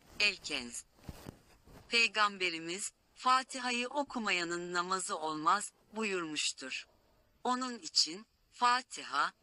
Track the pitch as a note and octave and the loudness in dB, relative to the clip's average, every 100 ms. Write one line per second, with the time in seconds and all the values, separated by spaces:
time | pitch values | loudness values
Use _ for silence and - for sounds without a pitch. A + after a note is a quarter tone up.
0 | - - G#3 F3+ - C#3+ A#2+ - - _ | -12 0 0 0 -4 -6 -6 -10 -14 _
1 | - - - - _ - - - - A#3 | -18 -16 -16 -18 _ -20 -20 -20 -2 2
2 | A3+ G#3 G#3 G3 F#3 E3 E3 F#3 - - | 2 4 2 2 -2 -2 -4 -6 -6 -10
3 | _ - B3+ C4 B3+ C4+ B3 A#3+ B3 D4 | _ -2 2 2 2 -4 -2 -2 0 -2
4 | C#4 B3+ G#3+ F3+ E3+ F3 F3 F3+ F3 F#3 | -2 -2 0 0 0 -2 -2 -2 0 -2
5 | F#3+ F3+ D#3 D#3 D#3+ G3 - - _ G#3+ | -2 -2 -2 2 4 4 2 -12 _ -4
6 | G#3+ F#3 E3 D3 - - C3 - - _ | -2 -2 -2 -2 -2 -4 -8 -10 -10 _
7 | _ _ _ _ A#3+ B3 B3+ A#3 D#3+ - | _ _ _ _ -2 -2 -2 -6 0 2
8 | D#3 F#3 A3+ _ _ - A#3+ B3 - - | 2 -2 -14 _ _ 2 4 4 0 -10
9 | B2+ C#3 E3 - | -2 2 2 0